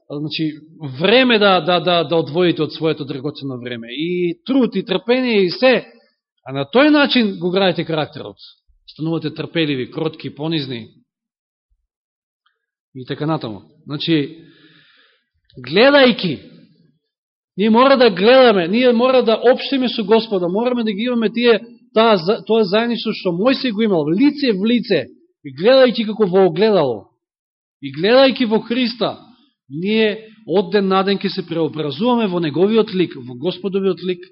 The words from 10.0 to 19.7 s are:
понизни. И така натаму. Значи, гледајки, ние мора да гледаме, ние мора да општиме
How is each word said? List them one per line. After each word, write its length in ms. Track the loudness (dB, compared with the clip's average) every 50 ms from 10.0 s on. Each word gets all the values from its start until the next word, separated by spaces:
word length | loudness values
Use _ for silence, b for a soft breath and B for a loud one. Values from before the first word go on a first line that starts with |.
| -6 -6 -6 -8 -12 -14 -12
понизни. 540 | -10 -8 -6 -4 -6 -6 -8 -10 -12 -12 -16 _ _ _ _ _ _ _ _ _ _ _ _ _ _ _ _ _ _ _ _ _ _ _ _ _ _ _ _ _ _ _ _ _ _ _ _ _ _ _ _ -20
И 120 | -18 -14
така 200 | -12 -8 -6 -4
натаму. 360 | -4 -4 -4 -6 -8 -12 -12 -16 -20 _ _ _
Значи, 500 | -12 -10 -8 -4 -2 0 0 -2 -4 -8 b b b b b b b b b b b b b b b b b b b _ _ _ _ _ -18
гледајки, 840 | -12 -2 2 2 4 6 6 6 6 4 4 0 -2 -4 -6 -6 -10 -16 -20 -20 -20 _ _ _ _ _ _ _ _ _ _ _ _ _ _ _ _ _ _
ние 140 | -2 0 4
мора 260 | 4 6 6 6 6
да 140 | 6 4 4
гледаме, 580 | 4 4 4 6 6 8 6 6 6 4 2 0
ние 240 | 0 2 2 2 4
мора 300 | 4 2 4 4 2 2
да 180 | 2 0 2 2 2 2
општиме 360 | 2 0 -2